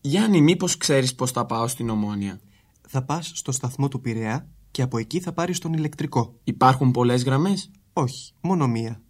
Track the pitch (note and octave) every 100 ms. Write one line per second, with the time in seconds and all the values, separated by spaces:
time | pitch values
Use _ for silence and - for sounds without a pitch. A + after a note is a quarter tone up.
0 | C#3 E3+ A3 F#3+ D3 F3+ F3+ - - C#3
1 | B2+ - B2+ B2 A#2+ A#2 A#2 - A#2 A2
2 | G#2 G#2 G2+ F#2+ _ _ _ _ - C3+
3 | C3 D#3 E3 - - C3 B2 - C#3 C3+
4 | B2 A2+ A2 B2+ - - _ - B2+ A#2
5 | A2+ E3+ F3 - F3 F3+ E3 D#3+ D3+ -
6 | D3+ - A#2 - - G#2+ C3 C3 C3 B2
7 | A#2+ B2 B2+ C3+ F3+ G3 - - _ -
8 | C3 - - _ F3 F#3 C3+ A2+ A2+ A2+
9 | _